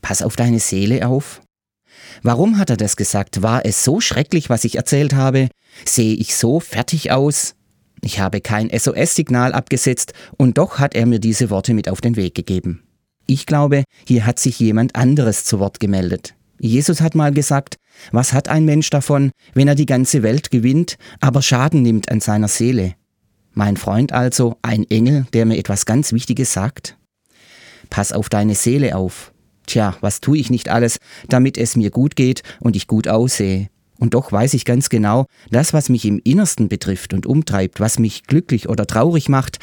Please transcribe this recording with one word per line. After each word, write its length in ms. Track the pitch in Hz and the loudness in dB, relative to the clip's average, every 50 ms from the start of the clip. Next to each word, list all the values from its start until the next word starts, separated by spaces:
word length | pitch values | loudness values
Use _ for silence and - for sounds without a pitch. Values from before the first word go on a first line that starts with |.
„Pass 200 | - - 98 - | -6 -4 -4 -2
auf 160 | - 117 - - | -4 -4 -2 0
deine 220 | 120 120 117 113 | 2 2 2 2
Seele 460 | - - - 95 98 104 120 131 - | 0 0 -2 0 0 2 0 0 0
auf“? 360 | 120 127 135 147 - - - _ _ _ _ _ _ _ _ _ _ _ - - - - - - | 0 -2 -2 -4 -6 -16 -20 _ _ _ _ _ _ _ _ _ _ _ -20 -20 -20 -20 -4 -2
Warum 340 | 120 117 120 170 220 226 202 | 0 2 2 2 2 4 2
hat 120 | 196 - | 2 2
er 80 | 120 95 | 0 0
das 180 | 107 101 - | 0 -2 -2
gesagt? 460 | - 101 - - 104 98 _ - 104 | -2 -4 -2 -2 -4 -4 _ -4 -2
War 240 | 95 113 117 127 - | 0 0 0 0 0
es 180 | 104 - - - | -2 -2 0 0
so 160 | 131 147 208 | 0 0 0
schrecklich, 500 | 233 - - - 147 - - 170 147 - | 0 -2 -2 -2 -2 0 0 -2 0 0
was 140 | 123 113 - | -2 -2 -2
ich 120 | 120 - | -2 -4
erzählt 380 | - - - - 139 147 143 135 | -4 -2 0 0 0 2 2 2
habe? 360 | 135 131 135 131 135 135 123 - _ _ _ _ - - | 2 2 2 2 2 0 0 -2 _ _ _ _ -10 -6
Sehe 300 | - - - 117 110 110 | -2 0 2 2 2 2
ich 200 | - 113 - - | 0 -2 -4 -2
so 240 | - - 117 135 165 | 0 2 2 2 0
fertig 520 | - - - - 123 - - 160 - - | -2 -4 -6 -6 -4 -2 -4 -4 -2 0
aus? 440 | - 131 139 147 147 - - - - _ _ _ _ _ _ _ _ - | 0 2 2 0 0 -2 -4 -6 -8 _ _ _ _ _ _ _ _ -10
Ich 180 | - 117 - - | -10 -8 -4 -4
habe 220 | 98 95 95 101 | -4 -2 -2 -4
kein 280 | - - 104 107 110 110 | -4 -2 -2 -2 -2 -2
S-O-S-Signal 840 | - 95 - 143 - - - 175 - - 160 - 127 123 123 131 - | -2 -2 -2 -2 0 0 0 0 0 -2 0 0 2 2 2 0 0
abgesetzt 600 | 131 123 - 139 127 - 135 127 - - - - - - - - _ | -4 -4 -2 -4 -2 0 -2 -2 -2 -6 -10 -10 -20 -20 -20 -2 _
und 200 | 139 127 113 - | 2 2 4 2
doch 220 | - - - - | 0 0 0 -2
hat 160 | 139 135 - | -2 -2 0
er 100 | 113 113 | 0 2
mir 140 | 120 120 110 | 2 2 2
diese 300 | 101 113 110 - 127 104 | 0 0 0 0 -2 -2
Worte 240 | 101 95 98 - 120 | -2 -2 0 0 0
mit 160 | 107 101 95 | 0 0 -2
auf 120 | 92 - | -6 -2
den 140 | - 117 117 | -2 -2 0
Weg 200 | 107 95 87 - | 0 -2 -4 -4
gegeben. 480 | - 85 - 95 92 - 87 82 82 _ _ _ _ _ _ _ _ _ - | -6 -4 -2 -4 -4 -2 -4 -8 -8 _ _ _ _ _ _ _ _ _ -2
Ich 180 | 131 135 - | -2 -2 0
glaube, 380 | - 156 147 147 143 143 139 135 _ _ _ _ - | -2 0 2 2 2 2 0 0 _ _ _ _ 0
hier 180 | 123 120 107 | 2 2 2
hat 140 | 117 120 - | 0 -2 0
sich 200 | - 131 120 - | -2 -4 0 2
jemand 360 | 117 113 107 110 120 131 - | 0 2 2 2 0 0 0
anderes 500 | - 127 123 143 147 127 110 101 - - | 0 2 2 4 4 2 2 0 -2 -2
zu 140 | - - 98 | -2 -2 0
Wort 200 | 98 98 _ - | -2 -2 _ -4
gemeldet. 560 | - 101 98 95 90 90 90 95 _ - _ _ _ _ _ _ | -2 -2 0 0 0 -2 -4 -6 _ -14 _ _ _ _ _ _
Jesus 420 | - 113 107 127 147 - 170 - | -4 0 0 2 2 0 0 0
hat 140 | 160 160 - | 0 0 0
mal 180 | 160 151 147 143 | 0 0 2 0
gesagt: 440 | 147 143 - 139 139 139 - - _ _ _ _ - - - | 0 0 0 -2 -2 -2 -6 -18 _ _ _ _ -20 -12 -4
„Was 220 | - 117 127 - - | -2 0 0 2 0
hat 140 | 135 - - | -2 -2 0
ein 180 | - 156 160 | 0 2 2
Mensch 240 | 156 147 151 156 - | 4 4 2 0 0
davon, 420 | - 143 135 - 147 139 139 135 - _ _ _ - | -2 -2 0 0 0 0 0 0 -2 _ _ _ 0
wenn 140 | 127 139 143 | 2 4 4
er 80 | 147 | 4
die 120 | 139 151 123 | 2 2 0
ganze 340 | 139 123 131 - - - | 2 0 0 2 0 0
Welt 300 | 107 107 113 147 - - | 2 2 0 0 -2 0
gewinnt, 460 | - 123 110 123 131 156 175 - - _ - - - - | -2 2 2 2 2 2 0 -2 -6 _ -18 -20 -10 -2
aber 220 | - 135 123 139 | 0 2 2 2
Schaden 400 | 131 - 135 120 127 156 165 151 | 0 0 0 0 0 2 2 4
nimmt 280 | 123 117 113 110 95 - | 4 4 2 0 0 0
an 120 | - 110 | -2 -2
seiner 260 | - - 104 104 107 101 | 0 0 0 0 0 0
Seele?“ 460 | - - 113 120 127 117 92 92 87 _ _ _ _ _ _ _ _ _ _ _ _ | 0 0 0 0 2 0 0 -2 -4 _ _ _ _ _ _ _ _ _ _ _ _
Mein 240 | - 101 104 101 95 | -2 0 0 -2 -2
Freund 340 | - - 98 110 131 - | -2 -2 0 0 0 0
also, 460 | - 127 123 127 120 - 127 117 113 _ | 0 0 -2 0 0 0 0 0 0 _
ein 280 | - 123 113 107 104 - | -6 -4 -2 -2 0 0
Engel, 360 | 113 110 113 123 147 147 131 123 - | 2 2 2 2 2 2 0 0 0
der 120 | 113 113 | 0 2
mir 120 | 113 110 78 | 2 0 0
etwas 280 | - - 101 95 - | -2 -4 -4 -4 -2
ganz 280 | - 110 131 151 - 113 | 0 0 0 0 0 -2
Wichtiges 400 | 117 - - 127 - 127 - - | -4 -2 -2 -2 -2 -2 -2 -2
sagt? 440 | 92 95 123 - - _ - - _ _ _ _ _ _ _ _ _ _ _ - - - - - - - - | -4 -4 -4 -6 -8 _ -18 -18 _ _ _ _ _ _ _ _ _ _ _ -20 -20 -20 -20 -20 -20 -18 -8
„Pass 220 | - - 101 - | -4 -4 -4 -2
auf 180 | - - 104 - | -2 -4 -4 -2
deine 260 | - 104 104 107 104 | -2 0 0 0 0
Seele 400 | - - 120 123 143 143 123 - | 0 0 0 2 2 0 0 0
auf.“ 360 | 95 95 90 - - - - _ _ _ _ _ _ _ - | -2 -4 -4 -6 -10 -20 -20 _ _ _ _ _ _ _ -4
Tja, 300 | - 117 107 101 90 - | -2 0 0 0 -2 -4
was 220 | - 101 - - | -4 -4 -4 -4
tue 160 | - - 143 156 | 0 0 0 0
ich 140 | 127 - | 2 0
nicht 180 | 127 117 - - | -2 -2 -2 -2
alles, 300 | 87 117 120 117 - - _ - - - - - | 0 0 0 0 -2 -6 _ -18 -20 -20 -4 0
damit 300 | - 127 127 135 135 - | 2 4 4 2 2 -2
es 180 | 117 113 - | -4 0 0
mir 140 | 117 107 104 | 0 0 0
gut 260 | - 123 127 151 - | 2 0 0 0 2
geht 280 | - 131 127 127 - - - - - | 2 0 0 0 -2 -8 -18 -20 -4
und 160 | - 120 107 | -2 0 0
ich 100 | 101 - | 0 -2
gut 220 | _ 110 110 110 - | _ -2 -2 0 0
aussehe? 600 | 101 113 120 127 - - 107 95 95 95 98 98 _ _ _ _ _ _ | 0 2 2 0 0 0 0 0 0 -2 -4 -6 _ _ _ _ _ _
Und 160 | - 117 - | -2 0 2
doch 180 | - - - | 0 0 0
weiß 220 | - 101 117 135 - | 0 0 0 2 0
ich 100 | 127 - | -2 0
ganz 260 | - 120 123 143 - | 0 0 0 0 0
genau, 360 | - 113 107 104 107 123 139 - _ _ - - | 0 0 2 2 2 0 0 -2 _ _ -12 -2
das, 240 | - 120 151 - - | 0 0 0 2 0
was 160 | 156 143 - | 0 2 2
mich 160 | 131 117 - | 0 0 2
im 160 | 107 104 98 - | 0 -2 0 0
Innersten 440 | 113 135 190 214 170 - - 117 92 | 2 2 4 2 2 0 0 0 0
betrifft 480 | 107 - - - 98 90 - - - | 0 -4 -4 -4 -4 -4 -6 -6 -6
und 100 | 95 - | -4 -2
umtreibt, 540 | - 135 151 156 - - 98 95 92 _ - | 0 0 0 0 0 -2 -2 -2 -2 _ -2
was 180 | 107 113 - - | -2 -2 0 0
mich 260 | 113 110 - - _ | 0 -2 -2 -6 _
glücklich 460 | - 131 156 180 - 139 110 - - | 0 0 0 2 2 -2 -2 -2 -2
oder 160 | 113 101 104 | -2 -2 -2
traurig 420 | - - - 120 165 170 160 - - | -2 0 0 2 2 2 0 0 2
macht, 300 | 139 135 131 - - - | 0 0 0 -2 -10 -16